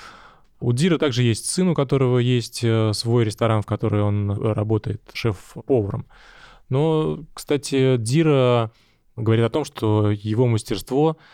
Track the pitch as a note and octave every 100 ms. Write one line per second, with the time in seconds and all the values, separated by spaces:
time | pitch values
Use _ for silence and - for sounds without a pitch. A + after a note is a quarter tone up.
0 | - - - - _ - B2+ A#2+ E3+ D#3+
1 | D3+ A#2+ B2 A2 - - F#3 D#3 C#3 C#3
2 | C3 B2 A#2+ B2 A2+ - A#2 A2+ A2 G#2
3 | A#2 A#2+ A2 G2+ A#2 A2 G2 G#2 A2 G#2
4 | G#2 G2+ G2+ G2+ A2+ G#2+ G#2+ A2 - G#2
5 | - - A#2+ G2+ - - - C3+ G2+ A2
6 | - - - - - - - B2+ D#3+ D#3
7 | D#3 D3+ D#3+ - - D3 - C3+ C3 B2+
8 | A2 C#3 D#3+ C#3+ B2+ A#2+ A2 - _ _
9 | _ - A2 A2+ A2+ D#3 C#3+ - A2 G#2+
10 | G#2 G#2 G#2 G#2+ B2 A2+ - G#2 E2 B2+
11 | D#3 D#3 -